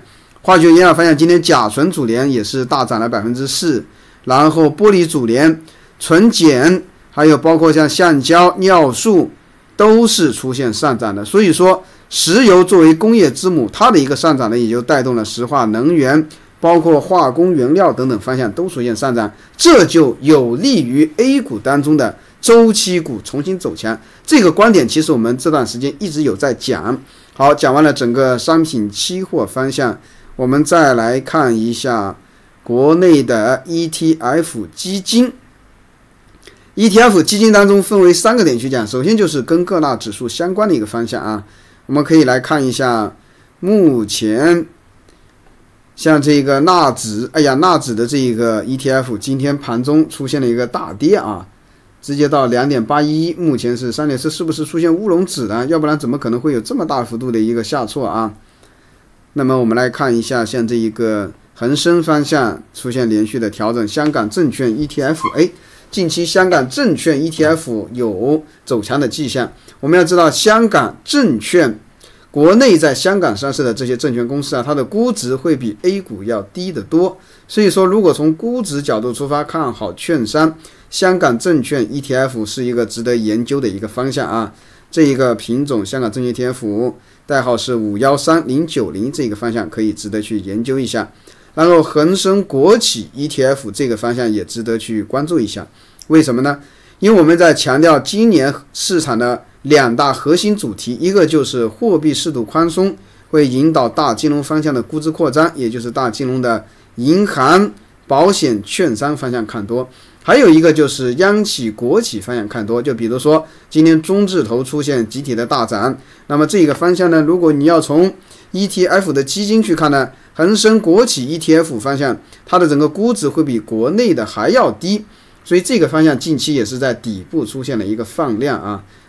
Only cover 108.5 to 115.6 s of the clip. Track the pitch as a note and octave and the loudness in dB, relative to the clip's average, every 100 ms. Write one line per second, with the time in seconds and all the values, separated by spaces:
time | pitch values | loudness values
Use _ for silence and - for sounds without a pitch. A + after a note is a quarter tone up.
108.5 | G#2 G2+ - F3 G#2+ C#3+ D3 B2+ A#2+ A2 | -2 -4 -2 -2 -2 -4 -6 -6 -6 -6
109.5 | A#2+ G2 A#2 B2+ - _ _ - F#3+ A#3+ | -8 -6 -6 -6 -12 _ _ 2 4 6
110.5 | D#3+ D#3+ D#3 C#3+ C3+ B2+ B2 F#3+ G#3 G3+ | 6 6 4 2 0 -4 0 2 2 0
111.5 | - A#2 - A#2+ F#3+ A#3 A2 F#2+ A#2+ G#2 | -4 -6 -4 -2 0 -2 -6 -8 -6 -6
112.5 | A#2 G#2 A#2 C#3 A#2 A2+ B2 C#3 D#3 - | -8 -4 -4 -4 -4 -4 -2 2 0 0
113.5 | - _ D#3 D#3+ D#3+ D#3+ G3 G3+ F#3 A2+ | -16 _ 2 4 4 2 0 0 0 -2
114.5 | A#2+ C3 D3 C#3+ C3+ A2+ C3 C#3 A2+ A#2+ | -2 -4 -6 -4 -2 -4 -6 -6 -6 -2
115.5 | C#3 | -2